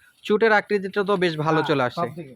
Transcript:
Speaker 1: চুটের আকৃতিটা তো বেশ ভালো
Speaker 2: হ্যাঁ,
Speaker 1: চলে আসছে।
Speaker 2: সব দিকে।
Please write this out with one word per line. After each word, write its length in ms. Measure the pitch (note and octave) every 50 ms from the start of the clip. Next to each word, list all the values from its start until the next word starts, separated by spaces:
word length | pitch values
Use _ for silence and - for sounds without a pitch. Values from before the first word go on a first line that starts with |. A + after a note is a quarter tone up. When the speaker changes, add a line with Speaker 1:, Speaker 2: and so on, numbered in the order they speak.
| _ _ _ _ -
Speaker 1:
চুটের 280 | - G#3 G#3 A3+ A3
আকৃতিটা 520 | G#3+ G3+ G3 - G#3 G3+ F#3 G3 - G#3 G3
তো 120 | F#3 G#3
বেশ 200 | F3+ F3+ F3 D#3+ D3+
ভালো 180 | D3+ D#3+ D#3
Speaker 2:
হ্যাঁ, 120 | D#3 D3+ D#3
Speaker 1:
চলে 140 | D3+ C3+
আসছে। 180 | B2+ B2 - E3+
Speaker 2:
সব 140 | E3+ E3 D#3+
দিকে। 200 | F3 D#3+ C3 B2